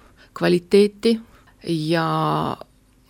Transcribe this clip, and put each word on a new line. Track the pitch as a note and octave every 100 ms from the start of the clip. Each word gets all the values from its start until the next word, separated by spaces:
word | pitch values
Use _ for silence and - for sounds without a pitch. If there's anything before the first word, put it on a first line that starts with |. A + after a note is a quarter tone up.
| - _ _ -
kvaliteeti | E3+ F3 E3+ G3+ G#3 G#3 A3+ A3+ - - _ _
ja | - E3 D#3 E3 D#3+ D#3 D#3 D3+ D#3+ - - _ _ _